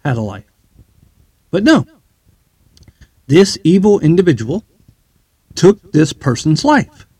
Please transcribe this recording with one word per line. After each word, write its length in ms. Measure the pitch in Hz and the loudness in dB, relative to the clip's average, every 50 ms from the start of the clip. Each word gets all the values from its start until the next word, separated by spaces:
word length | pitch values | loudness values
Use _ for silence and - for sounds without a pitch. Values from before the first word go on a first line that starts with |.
| _ | _
had 140 | 147 127 | -4 -4
a 40 | 117 | -4
life. 300 | 110 101 98 - - _ _ _ _ _ _ _ _ _ _ _ _ _ _ _ _ _ _ _ _ _ | -6 -8 -10 -14 -18 _ _ _ _ _ _ _ _ _ _ _ _ _ _ _ _ _ _ _ _ _
But 120 | - 190 208 | -6 -2 2
no, 220 | 302 320 254 - _ _ _ _ _ _ _ _ _ _ _ _ _ _ _ _ _ _ _ - - _ _ - _ _ _ _ | 2 2 2 0 _ _ _ _ _ _ _ _ _ _ _ _ _ _ _ _ _ _ _ -20 -20 _ _ -20 _ _ _ _
this 300 | - 135 175 196 196 - - - | 0 2 2 2 2 -2 -4 0
evil 360 | 160 175 196 185 214 202 - | 0 2 2 2 2 0 2
individual 640 | - 147 165 180 190 175 139 104 113 113 160 220 _ _ _ _ _ _ _ _ _ _ _ _ _ _ _ _ _ _ - | 2 0 2 2 2 0 -2 -2 -4 -8 -8 -10 _ _ _ _ _ _ _ _ _ _ _ _ _ _ _ _ _ _ -4
took 380 | - 165 185 208 _ _ - | 2 2 2 2 _ _ -4
this 200 | - 151 147 135 | -2 -2 -2 -2
person's 540 | - _ - 135 120 - - 151 156 156 - | -4 _ -4 -4 -4 -2 -2 -2 -2 0 0
life 400 | 285 302 254 - - _ - - _ _ | 0 0 0 0 -4 _ -20 -20 _ _